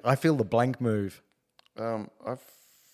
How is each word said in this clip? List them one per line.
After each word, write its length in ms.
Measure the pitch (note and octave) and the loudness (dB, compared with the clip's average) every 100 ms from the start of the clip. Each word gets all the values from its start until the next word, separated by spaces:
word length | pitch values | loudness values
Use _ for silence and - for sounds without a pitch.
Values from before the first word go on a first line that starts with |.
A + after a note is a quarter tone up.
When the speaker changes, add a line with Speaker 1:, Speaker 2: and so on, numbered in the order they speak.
Speaker 1:
I 120 | A#2+ C3+ | 0 2
feel 180 | E3 D3 | 2 2
the 80 | |
blank 380 | G2+ A#2 B2 B2+ | 2 2 2 0
move. 400 | A#2+ G#2+ G2 - _ _ _ _ _ - | -2 -2 -4 -8 _ _ _ _ _ -10
Speaker 2:
Um, 320 | A2+ A2 - _ - | -6 -6 -8 _ -10
I 60 | |
f- 200 | B2+ - - _ _ _ | -10 -12 -20 _ _ _